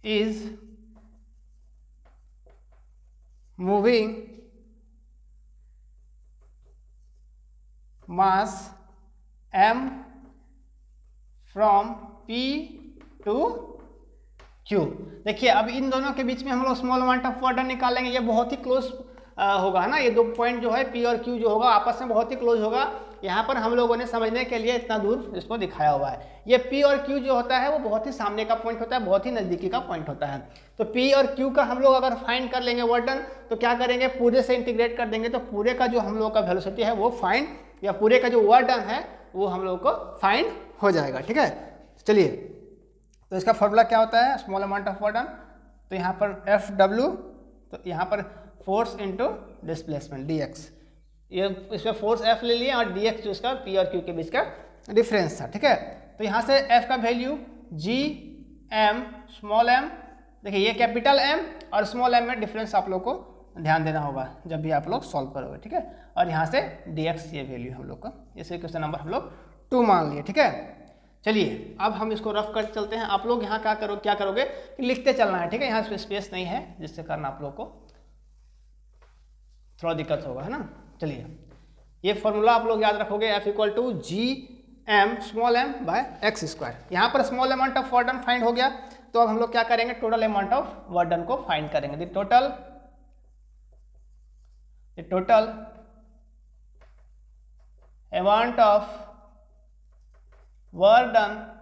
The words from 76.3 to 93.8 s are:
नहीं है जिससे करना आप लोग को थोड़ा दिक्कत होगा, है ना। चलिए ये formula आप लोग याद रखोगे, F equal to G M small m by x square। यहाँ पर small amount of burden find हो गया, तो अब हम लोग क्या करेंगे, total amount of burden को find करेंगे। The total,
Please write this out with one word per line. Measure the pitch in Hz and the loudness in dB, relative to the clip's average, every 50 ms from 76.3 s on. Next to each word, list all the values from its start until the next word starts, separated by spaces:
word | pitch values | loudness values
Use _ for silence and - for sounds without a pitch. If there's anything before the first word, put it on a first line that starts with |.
| - | -8
नहीं | 180 180 | -8 -6
है | 170 185 254 - - - - | -6 -6 -8 -8 -10 -16 -16
जिससे | 165 151 - - 160 | -16 -14 -14 -14 -10
करना | - 151 151 151 139 | -8 -8 -6 -6 -8
आप | 135 - | -8 -8
लोग | 147 139 - | -12 -12 -10
को | - 226 - - - - - _ _ _ _ _ _ _ _ _ _ _ _ _ _ _ _ _ _ _ _ _ _ - _ _ _ _ _ - _ _ _ _ _ _ _ _ _ | -12 -14 -14 -14 -20 -20 -20 _ _ _ _ _ _ _ _ _ _ _ _ _ _ _ _ _ _ _ _ _ _ -20 _ _ _ _ _ -20 _ _ _ _ _ _ _ _ _
थोड़ा | - 165 165 | -4 -4 -2
दिक्कत | 156 156 - 156 139 - 143 | -2 -2 -4 -4 -4 -4 -8
होगा, | 123 131 | -10 -8
है | 143 185 | -8 -8
ना। | 254 302 214 - - - - - - - | -8 -8 -8 -10 -14 -20 -20 -20 -12 -8
चलिए | - 151 139 120 117 - - - - - - - _ _ - _ - _ _ _ - | -8 -6 -6 -8 -12 -16 -18 -20 -20 -20 -20 -20 _ _ -20 _ -20 _ _ _ -2
ये | 185 208 | -2 -2
formula | 202 - 220 208 208 214 233 240 | 0 -2 -2 0 2 4 4 4
आप | 226 226 | 4 2
लोग | 226 226 214 214 | 0 0 2 2
याद | 208 208 | 0 0
रखोगे, | 208 214 - 202 208 220 226 208 | 0 -2 -4 -2 -2 0 0 0
F | 202 202 208 | 0 -2 -4
equal | 208 208 214 208 | -2 0 0 0
to | 208 214 247 254 226 160 | 0 -2 -2 -2 -4 -6
G | 135 - 165 196 226 247 269 262 - - - - - _ - - _ - | -6 -6 -4 -2 -2 -2 -2 -4 -10 -18 -20 -20 -20 _ -20 -20 _ 2
M | 214 208 196 208 240 226 - | 4 4 4 4 2 -4 -10
small | - - 220 233 240 233 240 | -8 -4 -2 0 2 2 2
m | 262 285 269 - - | 0 -2 -4 -6 -6
by | 165 170 226 262 - - - - | -2 -2 -2 -2 -4 -8 -2 -2
x | 214 214 - 175 151 | -2 -2 -2 -8 -10
square। | - - 147 120 117 - - - | -8 -10 -10 -12 -12 -14 -14 -6
यहाँ | 180 180 202 240 | 0 0 0 2
पर | 247 269 269 | 2 2 0
small | 269 254 247 254 262 262 | 0 0 -2 0 0 2
amount | 254 262 269 262 269 | 0 0 0 0 -2
of | 254 262 | -2 2
burden | 247 247 247 247 262 254 - | 2 2 2 2 -2 -4 -2
find | - 247 247 226 | -2 0 2 2
हो | 233 | 0
गया, | 240 240 262 269 269 - - - - - - - - | 2 2 0 0 -2 -4 -16 -18 -20 -20 -20 -2 2
तो | 233 | 4
अब | 233 220 | 4 4
हम | 214 226 | 4 0
लोग | 233 226 | 0 0
क्या | 226 233 226 | 2 0 2
करेंगे, | 233 240 226 233 233 240 233 | 2 2 0 0 -2 -4 -4
total | - 220 226 226 220 220 | -2 0 0 2 0 0
amount | 214 202 196 196 240 | 0 0 0 2 0
of | 277 - - - - - - 180 | 0 0 -4 -10 -16 -16 -4 0
burden | 175 175 165 170 170 175 - | 0 0 2 0 -2 -2 -4
को | - 180 - - | -6 -6 -2 -2
find | 165 151 151 147 | -2 -2 -2 -2
करेंगे। | 151 151 135 139 143 147 175 | -4 -4 -4 -4 -8 -8 -8
The | 175 - | -6 -4
total, | 190 202 196 233 247 269 277 - - - - - - - - _ _ - _ _ _ _ _ _ _ _ _ _ - - - _ _ | -4 0 4 4 4 4 4 -6 -8 -16 -20 -20 -20 -20 -20 _ _ -20 _ _ _ _ _ _ _ _ _ _ -20 -20 -20 _ _